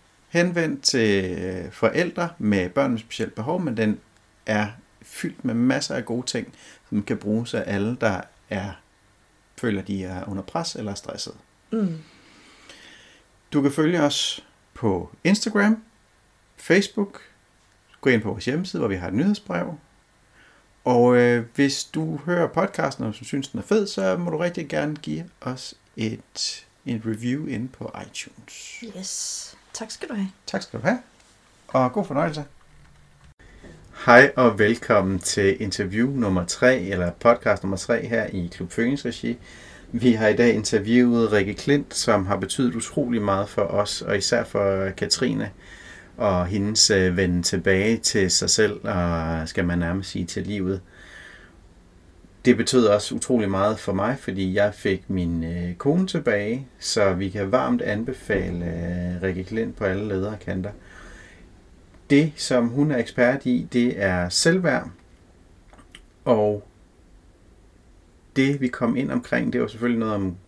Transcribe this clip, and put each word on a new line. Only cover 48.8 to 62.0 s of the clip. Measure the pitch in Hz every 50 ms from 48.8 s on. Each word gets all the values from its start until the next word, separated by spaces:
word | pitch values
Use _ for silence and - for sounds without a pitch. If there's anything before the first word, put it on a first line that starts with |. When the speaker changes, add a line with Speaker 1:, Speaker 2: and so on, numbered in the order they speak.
| - 110
Speaker 1:
og | 104 90 87 87 85 82 82 82 82 80 80 82
skal | - 95 90
man | 87 87 87
nærmest | 87 85 90 98 98 -
sige | - 101 92
til | - - 104 90 98
livet. | 104 101 92 90 98 98 - - - - - - - - - - - - - - - - - - - - - _ _ - - - - - - - - - -
Det | 127 123 104
betød | 117 - - 127 117
også | 104 101 104 - - -
utrolig | 117 - - 131 117 107 95
meget | 98 95 98 107 110 -
for | - - 95
mig, | 95 101 117 139 143
fordi | - - 95 98 95 92 90
jeg | 101 101 104 101
fik | - - 104 95 92 - -
min, | 98 92 87 85 85 82 82
øh, | 82 85 87 87 87 87
kone | - - 139 156 180 190 185
tilbage, | - 165 147 120 107 101 104 107 117 131 135 - _ -
så | - - - 113 101 98 92
vi | 87 98 95
kan | 92 104 98 95
varmt | 101 127 131 123 123 120
anbefale, | 117 - 104 104 113 127 - - - - 104 95 90 90 87 87 87
øh, | 85 85 85 85 87 87 90 87 87 90 87 90
Rikke | 95 90 92 92
Klint | 92 110 110 113 - -
på | - 107
alle | 95 92 98 104 107
ledder | 98 95 95 107
og | 110 101
kanter. | - - 95 92 92 104 104 - - - - - - - - - - - - - - - - - - - - - - - - -